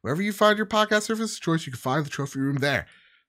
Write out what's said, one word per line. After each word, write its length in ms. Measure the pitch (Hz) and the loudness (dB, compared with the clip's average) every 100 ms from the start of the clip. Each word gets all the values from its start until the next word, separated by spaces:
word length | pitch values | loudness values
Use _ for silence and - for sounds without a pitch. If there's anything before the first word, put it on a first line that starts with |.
wherever 180 | 107 156 | -4 -2
you 120 | 208 | -2
find 240 | 196 214 208 | 4 4 4
your 80 | 208 | 2
podcast 380 | 214 214 214 | 0 2 2
service 320 | 214 220 220 - | 0 -2 -2 -4
of 40 | |
choice, 240 | - 165 | 0 0
you 80 | 143 | -2
can 60 | 123 | -6
find 240 | 131 147 | -2 -2
The 60 | 143 | -2
Trophy 300 | - 139 135 | -4 -6 -2
Room 160 | 135 139 | -2 0
there. 300 | 143 123 - - _ _ | 0 0 -4 -14 _ _